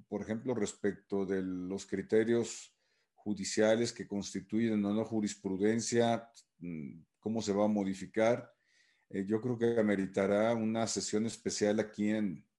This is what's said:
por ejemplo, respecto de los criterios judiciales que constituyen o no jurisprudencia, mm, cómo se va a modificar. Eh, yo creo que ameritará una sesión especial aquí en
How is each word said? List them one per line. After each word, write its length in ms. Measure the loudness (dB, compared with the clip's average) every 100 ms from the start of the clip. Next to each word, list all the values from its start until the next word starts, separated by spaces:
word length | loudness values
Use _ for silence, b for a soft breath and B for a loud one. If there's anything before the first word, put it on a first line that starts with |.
| -8
por 140 | -8
ejemplo, 340 | -4 -4 -2 -2
respecto 720 | -2 0 -2 -2 _ -2 0
de 160 | 0
los 420 | -2 -4 -4 -6 -4
criterios 880 | -6 2 2 4 2 0 -8 -16 _ _ _ _
judiciales 800 | _ -6 -4 -2 2 4 4 0
que 160 | -4 -6
constituyen 760 | -6 -6 -8 -4 0 2 2 0
o 80 |
no 100 | 0
jurisprudencia, 1300 | -2 -2 -2 -4 -4 0 2 2 0 2 4 2 -4 -20 _ _
mm, 420 | -10 -8 -10 -14 -20 _
cómo 220 | -6 -4
se 100 | -2
va 140 | 2 2
a 20 |
modificar. 840 | 2 0 -4 -6 0 2 2 -4 _ _ _ _ _ _
Eh, 160 | -6 -2
yo 140 | -2
creo 160 | -2 0
que 200 | 2 4
ameritará 800 | 4 2 0 0 2 4 2 2
una 320 | 0 0 -2
sesión 380 | -2 -2 -2 -2
especial 540 | -4 -6 0 2 2
aquí 280 | -2 -2 0
en 380 | 0 -2 -6 -14